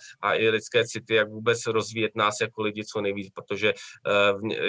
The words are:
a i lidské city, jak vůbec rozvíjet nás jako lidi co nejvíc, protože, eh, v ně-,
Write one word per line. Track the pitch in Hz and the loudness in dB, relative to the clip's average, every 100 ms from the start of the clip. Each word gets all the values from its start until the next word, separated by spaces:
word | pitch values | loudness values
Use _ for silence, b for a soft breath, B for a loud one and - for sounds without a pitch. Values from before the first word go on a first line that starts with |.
| B B | B B
a | 101 | 0
i | 85 110 | 2 2
lidské | 110 - 120 | 2 2 0
city, | 113 110 - | 0 -4 0
jak | 110 107 | 2 2
vůbec | 110 113 117 117 | 0 0 0 0
rozvíjet | 110 104 110 107 113 | -2 -2 -2 -2 2
nás | 104 104 | 0 0
jako | 110 - | -4 -2
lidi | 107 107 | -4 -4
co | 104 110 | -6 -4
nejvíc, | 101 101 98 | -2 -4 -8
protože, | - - 101 107 | -14 -8 0 0
eh, | - - - - 101 101 | 0 -10 -8 0 4 4
v | 101 | 2
ně-, | 107 60 | -2 -2